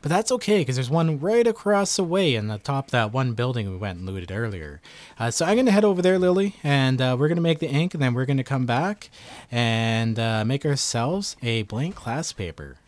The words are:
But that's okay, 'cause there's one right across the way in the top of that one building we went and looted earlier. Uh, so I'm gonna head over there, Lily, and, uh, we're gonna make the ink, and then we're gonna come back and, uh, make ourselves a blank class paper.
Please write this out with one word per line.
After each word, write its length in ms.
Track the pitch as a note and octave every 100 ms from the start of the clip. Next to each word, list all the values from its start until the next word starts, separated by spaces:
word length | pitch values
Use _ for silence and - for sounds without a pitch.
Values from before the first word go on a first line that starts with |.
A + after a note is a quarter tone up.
But 60 | D3
that's 240 | F3+ A3+
okay, 320 | B3+ - G#3
'cause 100 | C3+
there's 160 | B2+ B2
one 280 | D#3+ E3 D3+
right 280 | E3 A#3 A#3
across 500 | A3 G#3 G3+ G3 -
the 80 |
way 300 | F3 F#3 F3+
in 140 | A#2 G#2+
the 100 | G#2+
top 280 | - C#3 -
of 40 |
that 220 | B2 A2
one 200 | B2+ B2+
building 360 | A2 A#2+ A#2+ G2+
we 60 | F#2
went 220 | G2+ F2
and 80 | F#2
looted 240 | F#2+ F2
earlier. 500 | F#2+ A#2 F#2+ D2+ D2 - - - -
Uh, 120 | A#2
so 160 | - E3
I'm 100 | A3
gonna 140 | B3+
head 140 | G3+
over 180 | G#3 F#3
there, 160 | F3+ F#3
Lily, 380 | F3+ F3+ G3+ -
and, 380 | D3 C#3 C3 C3
uh, 160 | B2+ B2+
we're 100 | D3+
gonna 120 | E3+
make 200 | E3 D#3+
the 80 | D#3
ink, 260 | C#3 F3
and 80 | E3
then 100 | C3+
we're 140 | B2 C3
gonna 180 | C#3
come 220 | B2+ C#3 B2
back 440 | A#2+ F3+ G#3 - - - - -
and, 680 | A#2+ A#2 A2+ A2+ A2+ A2+ A2
uh, 260 | A2+ A2
make 200 | A2 C#3 D3+
ourselves 680 | C#3 - A#2 A#2+ F#3+ G3 -
a 200 | A#2 A2+
blank 320 | G#2 G#2+ D#3
class 380 | G3+ - B2+ D#3+
paper. 440 | - F#2 D#2+ C#2+ B1+